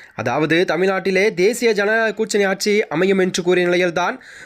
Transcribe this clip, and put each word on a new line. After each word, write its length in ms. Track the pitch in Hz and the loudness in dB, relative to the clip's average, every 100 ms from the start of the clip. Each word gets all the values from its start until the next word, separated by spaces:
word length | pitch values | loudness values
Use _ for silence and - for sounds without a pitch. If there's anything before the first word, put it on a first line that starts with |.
| - | -14
அதாவது, 500 | - 113 139 156 165 190 | -8 -4 -2 0 2 0
தமிழ்நாட்டிலே 680 | 165 190 190 190 185 214 | 0 0 0 0 0 0
தேசிய 380 | 175 196 247 233 | 2 0 2 0
ஜனநாயக 420 | 208 202 226 220 | 2 0 0 0
கூட்டணி 300 | 202 220 208 | -2 -2 0
ஆட்சி 420 | 196 196 208 208 - | 0 0 0 0 0
அமையும் 320 | 151 190 196 | 0 2 2
என்று 240 | 185 - | 0 0
கூறிய 220 | 175 180 | 0 2
நிலையில்தான் 580 | 175 175 180 165 185 262 - - | 2 2 0 0 -2 -4 -12 -20